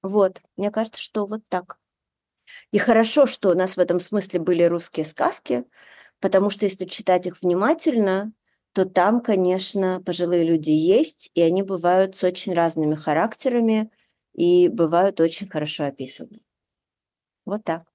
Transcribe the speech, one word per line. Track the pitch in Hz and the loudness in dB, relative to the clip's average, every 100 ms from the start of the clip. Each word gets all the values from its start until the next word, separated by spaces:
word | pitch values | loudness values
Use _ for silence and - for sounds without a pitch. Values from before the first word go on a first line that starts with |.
Вот, | 190 208 190 190 _ - | 0 2 2 0 _ -6
мне | 208 | -4
кажется, | 208 226 - | -2 -6 -6
что | - 214 202 | -8 -6 -6
вот | 220 _ | -8 _
так. | 180 180 - _ _ _ _ _ _ _ - _ | -8 -8 -20 _ _ _ _ _ _ _ -20 _
И | 208 | -2
хорошо, | - 220 226 294 269 | 4 4 4 4 2
что | - 196 | 2 0
у | |
нас | 175 185 185 | 2 0 0
в | |
этом | 175 175 | 0 0
смысле | - 214 196 180 | 0 -4 -2 -4
были | 165 175 | -2 2
русские | 170 170 165 - 156 | 2 2 -4 -6 -6
сказки, | - - - - 247 247 _ - - - _ | -2 -2 -2 -4 -6 -6 _ -20 -20 -20 _
потому | 190 190 202 | 0 2 2
что | 196 202 | 0 -2
если | 190 | -2
читать | 175 - - 180 180 | -6 -6 0 0 0
их | 175 | -4
внимательно, | 180 175 214 320 330 240 202 190 214 - _ _ _ | 0 0 0 0 0 2 2 0 -4 -12 _ _ _
то | - | -2
там, | 190 185 185 233 | 0 2 2 2
конечно, | 240 196 180 185 185 196 185 185 | 0 0 2 0 -2 -2 -2 -2
пожилые | 185 175 175 175 | -6 -4 0 0
люди | 165 165 147 | 2 0 2
есть, | 156 160 214 311 - - | 0 4 2 2 -4 -6
и | - | 0
они | 165 180 | 2 2
бывают | 196 185 175 185 190 190 | -2 -2 2 2 2 0
с | |
очень | 185 180 - | -4 -2 -4
разными | 170 165 160 151 | 0 0 0 -2
характерами | 151 156 151 214 - 269 240 226 220 220 _ _ _ _ | -2 -2 -2 -2 -2 -2 0 0 0 -2 _ _ _ _
и | - 170 180 175 | -2 2 4 4
бывают | - 165 170 196 196 | 2 0 2 2 2
очень | 165 165 190 | 0 0 -8
хорошо | 156 151 - | -6 -6 -6
описаны. | 143 139 131 - - - _ _ _ _ _ _ _ _ _ _ | -6 -6 -12 -12 -14 -20 _ _ _ _ _ _ _ _ _ _
Вот | - 208 | -10 -8
так. | 214 165 165 | -6 -8 -8